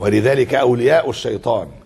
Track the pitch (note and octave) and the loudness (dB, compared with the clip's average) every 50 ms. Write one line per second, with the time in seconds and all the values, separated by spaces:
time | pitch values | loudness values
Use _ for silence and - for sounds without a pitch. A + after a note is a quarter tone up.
0 | G2+ G2+ G#2+ G#2+ A2 C3 C#3 C3+ B2 A#2+ C#3+ B2+ C3+ B2 A#2+ A#2+ A#2+ C#3 D#3+ E3 | -2 0 2 2 2 2 2 2 0 0 0 0 2 2 2 2 2 2 2 2
1 | - C3 A2+ - - - G#2+ F#2+ - A#2+ A2+ G2+ E2 - - - - | 0 -2 -6 -6 -6 -6 -6 -4 -4 -2 -4 -4 -4 -8 -14 -20 -14